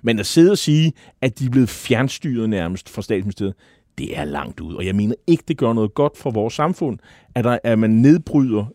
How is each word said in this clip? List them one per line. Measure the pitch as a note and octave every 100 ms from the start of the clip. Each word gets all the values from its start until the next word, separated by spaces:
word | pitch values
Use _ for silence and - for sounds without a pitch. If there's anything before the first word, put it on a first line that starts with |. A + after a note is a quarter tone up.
Men | A#2 A2
at | G2
sidde | E3 F3
og | G3+
sige, | - D3+ D#3+ - - -
at | C3 -
de |
er | C3
blevet | C3 A#2+
fjernstyret | - - A#2 C3+ - D3+ A#2+ A2
nærmest | G2+ E2+ F#2+ -
fra | -
statsministeriet, | G2 G#2 G2+ - G2 - _ _ _ -
det | - -
er |
langt | D2 D2 C2 -
ude. | D#2 E2+
Og | F#2
jeg |
mener | G2 G#2 A#2+ -
ikke, | E3+ -
det | D#3
gør | A#2
noget | A2+ G#2+
godt | - D3 -
for | C#3
vores | A2 A2+
samfund, | - D3+ F#3 D3+ G#2 _ - _
at, | B2
der, | A#2 A#2+
at | A#2+ A2
man | A2
nedbryder, | A2+ C3+ E3 - D3 C3 G#2 G#2+